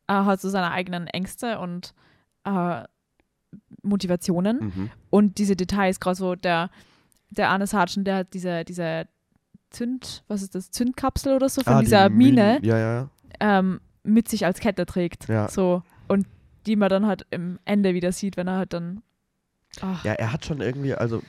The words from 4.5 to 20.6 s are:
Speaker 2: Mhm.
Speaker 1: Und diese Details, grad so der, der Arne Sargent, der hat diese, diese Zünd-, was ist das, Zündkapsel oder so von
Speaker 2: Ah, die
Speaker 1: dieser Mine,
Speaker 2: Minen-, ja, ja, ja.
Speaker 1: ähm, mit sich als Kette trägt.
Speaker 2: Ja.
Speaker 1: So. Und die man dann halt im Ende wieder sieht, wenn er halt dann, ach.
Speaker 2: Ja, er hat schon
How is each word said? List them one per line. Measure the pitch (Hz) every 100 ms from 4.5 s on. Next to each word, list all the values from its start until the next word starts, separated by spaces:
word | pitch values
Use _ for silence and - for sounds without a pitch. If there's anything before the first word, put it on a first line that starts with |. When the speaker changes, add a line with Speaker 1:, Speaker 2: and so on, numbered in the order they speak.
| 247 107 90
Speaker 2:
Mhm. | 104 - _
Speaker 1:
Und | 196 208 190
diese | 202 185
Details, | 180 202 190 185
grad | 185 185
so | 185 180
der, | 185 170 175 - _ _ _ _ -
der | - 196
Arne | 190 202
Sargent, | 208 175 - 196
der | 190
hat | 185
diese, | 190 180 170 165
diese | 180 165 160 165 _ _ _ _ _ _
Zünd-, | - 240 254 - - -
was | 208
ist | 196 185
das, | -
Zündkapsel | - 247 254 269 - 277 269
oder | 269
so | -
von | 254
Speaker 2:
Ah, | 226
die | 220
Speaker 1:
dieser | 214 196
Mine, | 214 262 254 208 269
Speaker 2:
Minen-, | 202
ja, | 113
ja, | 113 117
ja. | 135 _ - - 208 196
Speaker 1:
ähm, | 185 180 _ _
mit | - 220 -
sich | 208 170
als | 180
Kette | 226 190 175
trägt. | 190 175 - -
Speaker 2:
Ja. | 110 107
Speaker 1:
So. | - 185 180 - _ -
Und | 196 196 - _ _ -
die | 214
man | 196
dann | 190 214
halt | 185 -
im | - 175 180 -
Ende | 208 196
wieder | 180 180
sieht, | 185 196 185
wenn | 180
er | 185
halt | 185
dann, | 175 170 196 - _ _ _ _ _ _ -
ach. | 190 180 104
Speaker 2:
Ja, |
er | 107 110
hat | 151 -
schon | 147